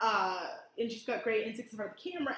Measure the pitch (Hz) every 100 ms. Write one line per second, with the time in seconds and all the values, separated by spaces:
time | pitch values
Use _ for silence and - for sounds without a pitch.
0 | 226 202 190 180 165 - - - 226 -
1 | - 233 226 214 220 226 - 214 196 -
2 | 359 349 277